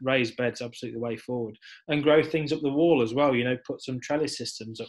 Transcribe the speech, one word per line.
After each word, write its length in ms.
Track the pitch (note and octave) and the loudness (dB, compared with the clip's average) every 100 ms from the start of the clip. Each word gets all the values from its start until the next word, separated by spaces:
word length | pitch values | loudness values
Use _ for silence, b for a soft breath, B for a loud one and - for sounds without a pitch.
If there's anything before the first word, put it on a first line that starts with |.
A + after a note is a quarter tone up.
raised 340 | C3 C3+ A#2 - | 0 2 0 0
beds, 260 | A#2+ A2+ | -4 -4
absolutely 360 | A#2+ - A#2 A#2 | -10 -10 -10 -6
the 60 | A#2 | -6
way 100 | A2 | -6
forward. 400 | - B2 A2 A2 B B - | -6 -6 -6 -10 B B -4
And 160 | D3 | 0
grow 200 | D3 D3+ | 6 6
things 280 | D#3 D#3+ D3 | 4 0 -2
up 80 | D3+ | -2
the 100 | D3 | 0
wall 300 | C#3+ E3+ D3 | 2 4 4
as 120 | A2+ | 4
well, 220 | B2+ C#3+ A#2+ | 2 2 2
you 80 | |
know, 120 | B2 B2 - | 0 -2 -6
put 180 | - | -10
some 180 | - B2+ | -8 -8
trellis 340 | - D3 A3+ - | -2 -2 -2 -4
systems 440 | A#2+ - A2+ | -8 -10 -12
up, 60 | A2+ | -10